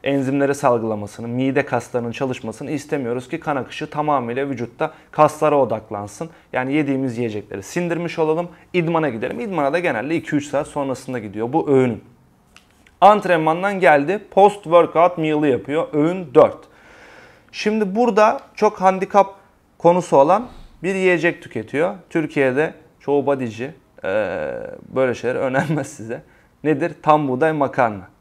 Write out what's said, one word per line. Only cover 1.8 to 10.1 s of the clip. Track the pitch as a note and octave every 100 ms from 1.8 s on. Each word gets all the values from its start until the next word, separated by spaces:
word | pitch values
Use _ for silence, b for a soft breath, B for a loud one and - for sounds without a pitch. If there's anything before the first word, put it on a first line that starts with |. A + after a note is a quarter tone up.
| - B2 A#2
çalışmasını | A2+ C3+ B2 A2+ G#2+ C#3
istemiyoruz | D3 - D3 A#2+ B2 B2+
ki | E3
kan | D#3
akışı | C#3 A#2 - D3+
tamamıyla | D3 D3+ C#3 A#2 B2 C#3+
vücutta | B2 A#2 - D#3 B B
kaslara | - D3+ - D#3 D3
odaklansın. | A#2+ A2 A2 G#2 G#2 - D#3+ b b
Yani | B2+ C3
yediğimiz | D3 C#3 C3 C3+ A#2
yiyecekleri | A#2+ G#2 G2+ G2+
sindirmiş | G2 F3 F3 E3 E3+ -
olalım, | D#3 D#3+ F3 B B
idmana | F3+ D#3+ E3 D3+
gidelim. | A2+ B2 A3+
İdmana | A#3 F3 C#3
da | E3
genelde | F3 A2+ C3